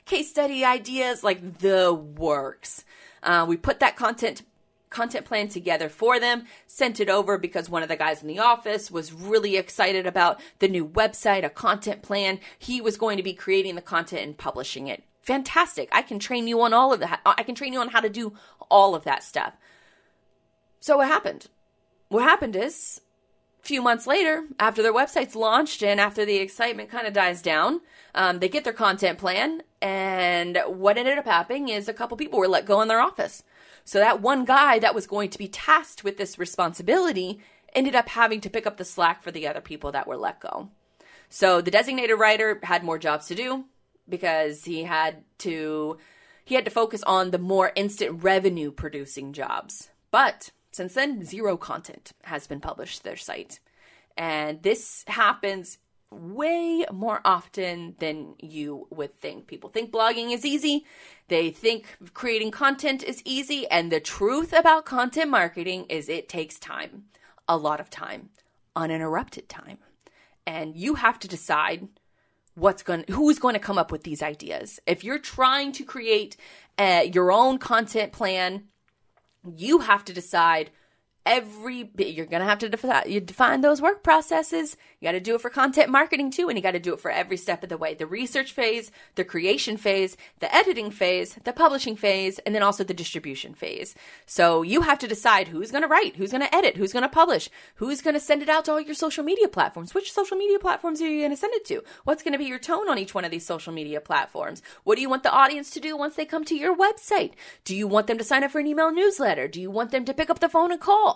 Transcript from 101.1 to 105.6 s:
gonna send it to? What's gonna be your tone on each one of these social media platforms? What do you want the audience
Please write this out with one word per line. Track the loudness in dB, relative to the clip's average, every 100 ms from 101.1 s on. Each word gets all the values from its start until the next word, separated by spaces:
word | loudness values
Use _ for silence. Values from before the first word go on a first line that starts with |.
| -2
gonna | -2 -2
send | -4
it | -4 -6
to? | -8 -10 -8
What's | -4 -2
gonna | -2 -4
be | -4
your | -8
tone | -4 -2 0
on | -2
each | -2
one | -4 -4
of |
these | -6 -6
social | -6 -8
media | -8 -6 -6
platforms? | -2 0 0 -4 -8 -10 -16 -6
What | 0 0
do |
you | 2
want | 0
the | 4
audience | 6 6 4